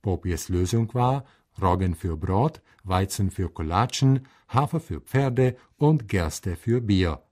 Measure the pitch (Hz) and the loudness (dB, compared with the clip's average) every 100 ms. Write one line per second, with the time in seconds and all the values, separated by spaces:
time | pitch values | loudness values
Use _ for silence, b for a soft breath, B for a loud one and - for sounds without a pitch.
0 | 107 87 90 82 - 90 90 117 113 123 | -2 -4 -4 -6 -2 -2 0 0 -2 -2
1 | 123 139 b b b - 95 90 92 82 | 0 -2 b b b -2 0 2 0 -2
2 | 90 80 92 95 151 - b b 95 92 | -6 -6 0 0 0 -2 b b -4 -2
3 | 98 - 95 - 85 - 78 90 120 - | -2 -2 -2 -2 -6 -4 -2 0 0 2
4 | 135 131 131 B B 127 143 165 - 78 | 2 2 -2 B B -2 -2 -4 -6 -12
5 | - 131 135 123 127 123 B _ 147 156 | -2 0 0 2 0 0 B _ 2 2
6 | 107 98 82 - 98 85 - 120 113 95 | 0 0 0 -4 -6 -6 0 0 2 2
7 | 90 67 _ | 2 -2 _